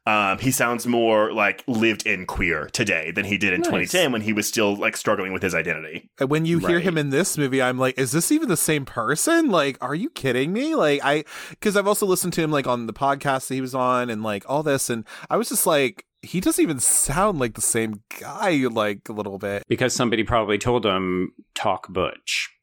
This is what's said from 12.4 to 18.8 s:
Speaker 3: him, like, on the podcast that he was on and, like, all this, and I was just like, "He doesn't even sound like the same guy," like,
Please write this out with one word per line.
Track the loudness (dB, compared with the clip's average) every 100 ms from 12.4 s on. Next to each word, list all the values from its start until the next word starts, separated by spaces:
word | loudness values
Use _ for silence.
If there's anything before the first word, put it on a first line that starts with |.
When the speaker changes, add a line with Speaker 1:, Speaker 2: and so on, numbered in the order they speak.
Speaker 3:
him, | 0
like, | 0 0
on | -2 -4
the |
podcast | -2 0 0 0 -2 -2
that |
he | -4
was | -4
on | 0 2 2 0
and, | -4
like, | -4 -4 -2
all | -2
this, | 2 0 0
and | -4 -6 -16 -4
I | -2
was | -2
just | 0 2
like, | 4 2 -2 -16 _
"He | -6 -2
doesn't | 0 2
even | 2 2
sound | 2 2 2 2 2 2
like | -2
the | -2
same | -2 0 -2 -4 -12 -14
guy," | -12 -4 0 2 2
like, | 0